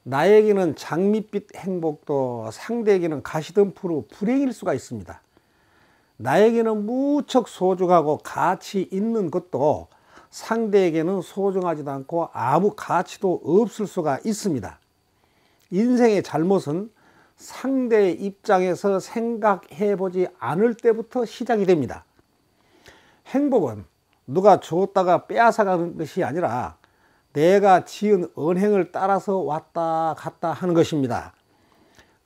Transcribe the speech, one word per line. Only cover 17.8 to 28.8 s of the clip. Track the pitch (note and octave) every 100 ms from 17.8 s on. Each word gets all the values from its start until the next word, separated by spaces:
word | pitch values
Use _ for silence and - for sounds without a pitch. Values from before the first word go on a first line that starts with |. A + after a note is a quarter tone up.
| B3 A3 F#3+ -
입장에서 | G3 - - F#3 F#3 F3 G3+ F#3+
생각해보지 | - A#3 A#3 A#3 G#3+ F#3+ - D3 G#3 F#3+ F#3+ F3+ F3+ -
않을 | A#2 D#3+ A#3
때부터 | G#3+ A#3 A3 A3 B3+
시작이 | A#3 - B3 A3
됩니다. | F#3 E3+ A2+ D#2+ - _ _ _ _ _ _ _ - - _ _ -
행복은 | C4 C#4+ A#3+ C#3 G#2 - _ _ _ -
누가 | D3+ G3+ F3
줬다가 | - E3 G3 G3 F3+ E3 -
빼앗아가는 | A3 A#3 A3 G3 F3+ E3+ -
것이 | D3+ F#3+
아니라 | B2+ D#3+ D3+ A#2+ E2+ - _ _ _ _ _
내가 | C#3+ E3 G3+ G3 F3+ -
지은 | - G#3 G3 F3
언행을 | - D3+ F3+ G#3 G3+